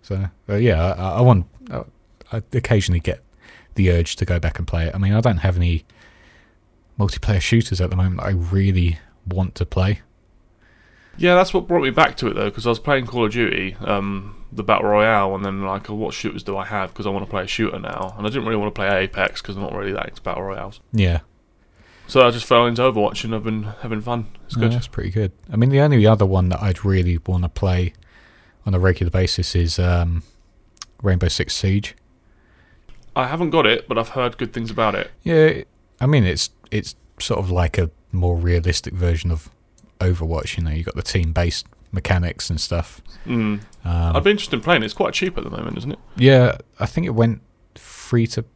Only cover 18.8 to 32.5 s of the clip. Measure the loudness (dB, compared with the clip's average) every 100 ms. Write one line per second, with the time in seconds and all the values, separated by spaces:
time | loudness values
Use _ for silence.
18.8 | 0 0 -2 -2 -2 -2 -10 -8 -8 -6
19.8 | -6 -6 -8 -10 -8 -8 -8 -10 -12 -16
20.8 | _ 0 2 0 -4 _ _ _ _ _
21.8 | -20 _ -2 4 6 4 2 4 4 2
22.8 | 2 2 0 -2 -6 -4 -4 -6 -6 -10
23.8 | -8 -6 -4 -6 -6 -12 -8 -2 0 0
24.8 | -4 -6 -4 -2 -4 -6 -8 0 4 4
25.8 | 4 6 6 6 4 4 2 0 -2 0
26.8 | 2 2 2 0 0 -2 -2 -2 0 0
27.8 | 0 -4 -20 -20 -20 _ _ _ -2 2
28.8 | 4 2 0 2 0 0 -2 0 0 2
29.8 | 2 2 2 -2 -6 _ _ _ _ -16
30.8 | -16 _ 0 2 0 -2 -4 -2 0 0
31.8 | -2 -14 _ _ _ _ _